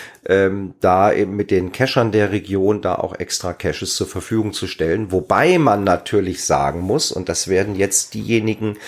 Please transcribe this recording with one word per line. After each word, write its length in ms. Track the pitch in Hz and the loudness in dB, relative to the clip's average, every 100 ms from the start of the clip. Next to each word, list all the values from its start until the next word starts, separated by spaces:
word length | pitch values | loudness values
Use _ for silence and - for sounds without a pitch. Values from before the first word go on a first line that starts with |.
| - - - | -16 -12 2
ähm, 480 | 95 95 101 95 - | 4 4 0 -6 0
da 320 | 95 92 101 | 2 4 4
eben 240 | - 95 101 | 4 0 -2
mit 160 | 101 | 0
den 200 | 95 90 | 0 0
Cachern 400 | - 127 - 113 | -2 0 2 2
der 200 | 107 101 | 2 2
Region 500 | 101 92 98 95 104 | 0 -2 0 2 2
da 140 | 95 87 | 0 -2
auch 200 | 87 - | -4 -6
extra 380 | 87 - 90 | -8 -6 -6
Caches 420 | 87 90 76 92 - | -4 -4 -4 -6 -4
zur 120 | - | -4
Verfügung 460 | 92 - 113 104 | -6 -4 -2 -2
zu 140 | - 92 | -4 -8
stellen. 440 | - 80 95 101 | -4 0 0 0
Wobei 460 | 92 - 101 156 180 | -2 2 2 4 4
man 260 | 139 101 | 4 4
natürlich 640 | 98 87 - 104 92 87 - | 2 0 2 0 0 -4 0
sagen 360 | 69 69 80 | 0 0 -2
muss, 300 | 92 139 - | -2 -2 -2
und 160 | - 90 | -6 -4
das 200 | 90 - | -4 0
werden 280 | 95 104 95 | 0 0 0
jetzt 380 | 98 - - | 0 0 -4
diejenigen 640 | 107 107 113 107 104 107 104 | -8 0 0 0 -2 -4 -6